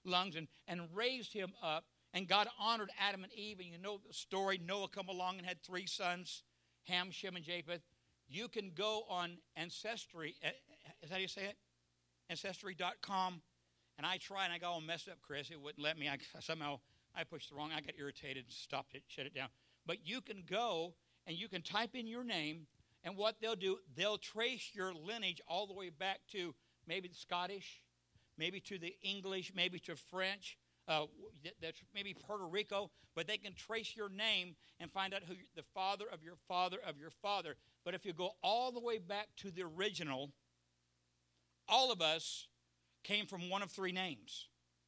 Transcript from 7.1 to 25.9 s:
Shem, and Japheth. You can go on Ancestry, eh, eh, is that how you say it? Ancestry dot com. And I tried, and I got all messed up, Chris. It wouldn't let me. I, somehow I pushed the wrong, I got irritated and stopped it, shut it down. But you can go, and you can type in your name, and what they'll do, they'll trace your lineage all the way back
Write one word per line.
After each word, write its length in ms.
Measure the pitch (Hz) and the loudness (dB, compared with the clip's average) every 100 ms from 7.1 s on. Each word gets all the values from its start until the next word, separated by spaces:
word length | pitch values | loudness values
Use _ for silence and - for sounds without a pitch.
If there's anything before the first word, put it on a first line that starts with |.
Shem, 240 | 160 190 180 | -2 -4 -4
and 100 | 156 | -2
Japheth. 360 | 175 151 175 - _ _ _ - | -4 -2 -4 -6 _ _ _ -10
You 200 | 156 240 | -6 -4
can 240 | 226 196 | -2 -4
go 300 | 160 214 220 220 | 0 2 2 0
on 300 | 180 175 175 _ 160 | 0 -2 -4 _ -6
Ancestry, 800 | 170 - 214 233 - 170 156 - | -4 -4 -4 -4 -6 -6 -8 -2
eh, 60 | 160 | -2
eh, 420 | - - - 156 - | -4 -10 -20 -20 -14
is 60 | 156 | -4
that 60 | 185 | -2
how 60 | |
you 60 | 185 | -2
say 180 | 196 196 | -2 -6
it? 120 | 208 _ _ _ _ _ _ - | -8 _ _ _ _ _ _ -8
Ancestry 460 | 170 196 180 202 | -4 -4 -4 -6
dot 220 | 165 180 - | 0 0 0
com. 400 | - 190 185 175 - _ _ _ _ - | 0 4 4 2 -10 _ _ _ _ -2
And 80 | 156 | 0
I 120 | 185 | 0
tried, 280 | - 196 185 | 0 2 2
and 80 | |
I 40 | 175 | 2
got 140 | 175 | 0
all 100 | 170 | 0
messed 260 | 156 170 - | 0 -4 -4
up, 120 | 170 | -12
Chris. 280 | - 143 139 | -6 -6 -6
It 120 | 160 | -8
wouldn't 200 | 143 147 | -10 0
let 160 | 147 160 | 0 2
me. 120 | 143 | 0
I, 80 | 139 - 143 | -2 -6 -8
somehow 380 | - 160 147 143 - _ _ 170 | -4 -2 0 -2 -8 _ _ -6
I 80 | |
pushed 260 | 165 151 - | -4 -6 -8
the 60 | 143 | -6
wrong, 160 | 151 | -2
I 80 | 156 | -2
got 140 | 156 151 | -4 -6
irritated 460 | 143 - 143 135 | -6 -6 -6 -6
and 100 | 120 | -8
stopped 400 | - - 139 - | -10 -2 -2 -2
it, 100 | 143 - | -10 -10
shut 180 | - 135 | -6 -4
it 80 | |
down. 140 | 131 131 _ _ _ 160 | -4 -6 _ _ _ -4
But 200 | 185 156 | -4 -2
you 140 | 254 | -4
can 240 | - 202 160 | -4 -10 0
go, 460 | 196 240 165 175 - _ _ - | 2 4 2 0 -6 _ _ -6
and 120 | 165 | -4
you 100 | 220 | -2
can 140 | 185 | -4
type 340 | - 202 240 262 | 0 2 2 -2
in 100 | 226 | -4
your 200 | 240 240 | -4 0
name, 420 | 180 151 160 156 _ _ _ 170 | 2 0 -2 -10 _ _ _ -6
and 100 | 196 | 2
what 220 | 214 214 | 2 2
they'll 160 | 220 214 | 0 2
do, 220 | 190 190 156 127 | 2 0 -2 0
they'll 220 | 202 208 | 2 2
trace 540 | - 208 240 240 - | -2 0 0 0 -6
your 200 | 208 185 | -2 -2
lineage 460 | 165 165 233 190 160 - | -2 -4 -2 -2 -2 0
all 180 | 180 202 | 0 0
the 80 | |
way 160 | 190 | -4
back 300 | 180 | -8